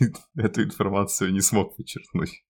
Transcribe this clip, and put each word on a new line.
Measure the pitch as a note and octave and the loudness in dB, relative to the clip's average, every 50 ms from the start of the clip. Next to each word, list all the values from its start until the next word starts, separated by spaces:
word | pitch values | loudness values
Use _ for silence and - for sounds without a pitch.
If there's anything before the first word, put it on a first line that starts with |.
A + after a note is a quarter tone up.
| B2+ A2 - - - _ - | 0 0 0 -6 -18 _ -6
эту | D#3+ G#2+ G#2 - A2+ - | -2 -2 0 0 0 -2
информацию | - - - G2+ G2 G2 G2+ G2 G2 - - F#2+ F#2 F#2 | -2 0 -2 -2 0 2 0 0 0 -2 -2 0 0 2
не | G2 | 2
смог | F#2 - A2 G2+ F#2 - - | 2 2 2 2 0 0 -4
подчеркнуть. | - - - - - - - - F3 - - - - _ | -14 -14 -14 -14 -14 -12 -6 -4 -4 -4 -4 -8 -14 _